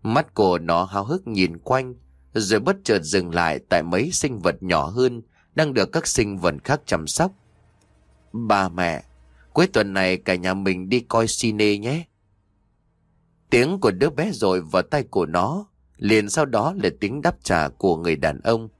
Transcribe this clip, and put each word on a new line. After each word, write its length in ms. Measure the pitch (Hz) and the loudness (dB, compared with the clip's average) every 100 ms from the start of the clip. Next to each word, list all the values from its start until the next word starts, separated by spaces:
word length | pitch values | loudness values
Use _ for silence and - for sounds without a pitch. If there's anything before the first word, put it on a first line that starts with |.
Mắt 300 | 110 123 156 | 0 0 -2
của 260 | - 98 87 | 2 4 4
nó 240 | 82 85 | 2 0
háo 200 | 95 101 | 2 -2
hức 240 | 104 156 151 | -2 -4 -4
nhìn 300 | 104 92 85 | 0 0 -2
quanh, 380 | - 127 127 123 _ _ _ | -2 0 -2 -12 _ _ _
rồi 260 | - 101 107 | -4 2 2
bất 180 | 135 196 | 2 -2
chợt 160 | - 104 | 0 0
dừng 340 | 76 98 87 | 2 -2 0
lại 260 | 85 85 71 - | 0 0 -2 0
tại 140 | 87 | -2
mấy 280 | 82 87 143 | 0 -2 -2
sinh 280 | 185 143 117 | -2 -4 -2
vật 240 | 95 - | -2 -2
nhỏ 220 | 92 82 71 | 0 0 0
hơn 360 | 113 127 117 - _ _ - | 0 0 0 -14 _ _ -2
đang 180 | 156 | 0
được 180 | 127 95 | 2 0
các 160 | 156 - | 0 -2
sinh 300 | - 104 98 | 0 0 0
vật 180 | 87 73 | -2 -2
khác 180 | - 143 - | -2 -4 -2
chăm 220 | 85 78 | -4 -4
sóc. 240 | - 175 190 _ _ _ _ _ _ _ _ _ | -2 -2 -2 _ _ _ _ _ _ _ _ _
"Ba 360 | 110 117 101 92 | -10 0 0 0
mẹ, 340 | 87 87 80 - _ _ _ _ | -2 -2 -4 -10 _ _ _ _
cuối 140 | - 185 | 0 2
tuần 260 | 117 101 | 2 0
này 240 | 95 92 92 | 0 0 0
cả 180 | - 90 | -2 -2
nhà 180 | 90 | -2
mình 360 | 95 98 90 92 | -2 -2 -2 0
đi 100 | 123 | -2
coi 260 | 120 117 113 | 0 0 0
cine 500 | - 117 107 107 104 | -2 -4 2 2 2
nhé." 280 | 110 156 165 _ _ _ _ _ _ _ _ _ _ _ _ _ _ | -2 -6 -8 _ _ _ _ _ _ _ _ _ _ _ _ _ _
Tiếng 300 | 120 131 196 | 2 2 2
của 120 | 123 | 0
đứa 180 | 90 143 | 2 0
bé 220 | 143 185 | 0 -4
dội 300 | 139 104 92 | 0 0 0
vào 200 | 80 92 | 0 -2
tai 220 | 90 151 | 0 -2
của 220 | 123 - 80 | -2 -2 0
nó, 400 | 85 98 170 208 _ _ _ | 0 0 -2 -10 _ _ _
liền 320 | 104 107 101 | 2 2 2
sau 160 | 160 143 | -2 0
đó 280 | 113 123 196 | 0 0 0
là 60 | 190 - | -2 -2
tiếng 220 | 208 139 | -6 0
đáp 140 | 147 175 | -2 -2
trả 260 | - 87 73 | 0 0 0
của 280 | - 98 82 | 0 0 2
người 180 | 85 76 | 0 0
đàn 260 | 78 71 | -2 -2
ông. 280 | - 117 113 _ | -2 -2 -2 _